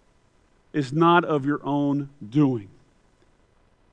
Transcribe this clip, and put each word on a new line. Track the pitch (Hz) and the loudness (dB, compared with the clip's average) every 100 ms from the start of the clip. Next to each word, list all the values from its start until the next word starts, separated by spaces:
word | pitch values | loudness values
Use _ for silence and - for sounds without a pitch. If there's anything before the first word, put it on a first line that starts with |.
| _ _ _ _ _ _ _ | _ _ _ _ _ _ _
is | 151 127 | -6 -4
not | 151 165 175 170 | 2 4 4 2
of | 151 | -2
your | 135 139 | -2 -4
own | 139 143 143 139 139 - 107 | -4 -2 -2 -2 -6 -14 -4
doing. | 135 143 120 98 - _ _ _ _ _ _ _ _ _ _ _ | 0 0 0 -10 -20 _ _ _ _ _ _ _ _ _ _ _